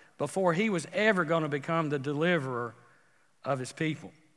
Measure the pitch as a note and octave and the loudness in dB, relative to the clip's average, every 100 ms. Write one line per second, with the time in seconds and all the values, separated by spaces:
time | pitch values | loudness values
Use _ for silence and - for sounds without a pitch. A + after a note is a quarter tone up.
0 | - _ C#3+ F#3+ F3+ E3 A3 F3+ C3 F#3+ | -20 _ -4 2 2 4 2 0 -2 0
1 | G#3+ F#3+ D#3 E3 D#3 C#3+ C3+ E3 D3+ C#3+ | 2 4 2 2 2 -2 0 0 0 -2
2 | C3+ D3 E3+ E3+ C3 A#2+ A#2+ - - - | -2 0 2 2 0 -4 -6 -10 -20 -20
3 | _ _ _ _ C3 C#3 B2 - D#3+ D3 | _ _ _ _ -4 -4 -4 -4 -4 -4
4 | F#2 - _ | -10 -20 _